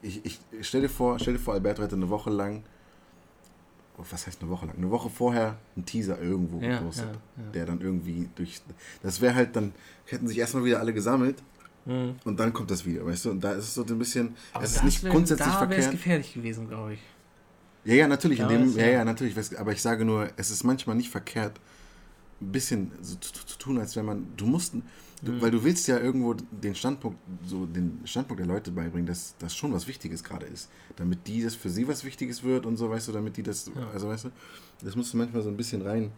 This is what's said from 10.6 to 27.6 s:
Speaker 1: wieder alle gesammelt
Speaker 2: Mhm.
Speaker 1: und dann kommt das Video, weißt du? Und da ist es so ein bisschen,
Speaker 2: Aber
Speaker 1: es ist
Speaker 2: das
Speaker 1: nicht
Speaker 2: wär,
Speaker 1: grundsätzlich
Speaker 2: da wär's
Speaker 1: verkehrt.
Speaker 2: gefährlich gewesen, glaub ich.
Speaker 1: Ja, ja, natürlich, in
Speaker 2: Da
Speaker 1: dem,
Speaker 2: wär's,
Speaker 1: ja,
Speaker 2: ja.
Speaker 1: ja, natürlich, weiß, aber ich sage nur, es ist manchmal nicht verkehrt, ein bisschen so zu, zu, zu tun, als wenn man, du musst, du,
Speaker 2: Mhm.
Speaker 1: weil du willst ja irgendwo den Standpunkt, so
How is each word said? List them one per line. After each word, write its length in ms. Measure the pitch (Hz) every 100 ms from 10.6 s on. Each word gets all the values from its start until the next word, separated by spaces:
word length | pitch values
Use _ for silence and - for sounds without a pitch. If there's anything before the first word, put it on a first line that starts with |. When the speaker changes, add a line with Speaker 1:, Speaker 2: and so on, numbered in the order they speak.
Speaker 1:
wieder 160 | 123 120
alle 140 | 113
gesammelt 480 | 110 104 131 127 139 - - - _ -
Speaker 2:
Mhm. 300 | 127 123 127 -
Speaker 1:
und 120 | 98
dann 120 | 113
kommt 160 | 117 101
das 160 | 92 87
Video, 200 | 82 87
weißt 200 | 87 117
du? 60 |
Und 100 | 95
da 120 | 101
ist 100 | 98
es 100 | 107
so 100 | - 113
ein 120 | 113
bisschen, 380 | 117 127 117 117 -
Speaker 2:
Aber 120 | - 123
Speaker 1:
es 60 |
ist 60 | 131
Speaker 2:
das 60 |
Speaker 1:
nicht 200 | 135 -
Speaker 2:
wär, 80 | 185
Speaker 1:
grundsätzlich 360 | 175 170 156 151
Speaker 2:
da 60 | 190
wär's 80 | 196
Speaker 1:
verkehrt. 220 | 190 -
Speaker 2:
gefährlich 400 | 180 175 170 131
gewesen, 340 | - 117 113 110
glaub 220 | 110 110
ich. 80 | 107 - - - _ _ - _ - 107
Speaker 1:
Ja, 80 | 120
ja, 120 | 151
natürlich, 300 | 139 175 127
in 40 | 110
Speaker 2:
Da 40 |
Speaker 1:
dem, 140 | 117 131
Speaker 2:
wär's, 100 | 110
Speaker 1:
ja, 100 | 113
Speaker 2:
ja. 40 | 127
Speaker 1:
ja, 60 | 113
natürlich, 300 | 113 131 98
weiß, 180 | 107 -
aber 160 | 104
ich 100 | 104
sage 220 | 120 117
nur, 260 | 110 110 104 -
es 160 | 98
ist 140 | 104 120
manchmal 320 | 131 - 113
nicht 120 | 120
verkehrt, 500 | - - - 107 107 - - - - - - - -
ein 100 | 98
bisschen 400 | 98 - 117 92 -
so 140 | 92 92
zu, 160 | -
zu, 120 | - -
zu 120 | -
tun, 200 | - 131
als 160 | 107 113
wenn 80 | 107
man, 220 | 104 - -
du 100 | 101
musst, 280 | 156 175 - - - - -
du, 80 | 131
Speaker 2:
Mhm. 100 | 123
Speaker 1:
weil 80 | 117
du 140 | 117
willst 240 | 127 175 -
ja 100 | 123
irgendwo 360 | 120 135 120
den 420 | 110 - 104 101 98
Standpunkt, 420 | 123 139 120 87 - 92 87
so 200 | 92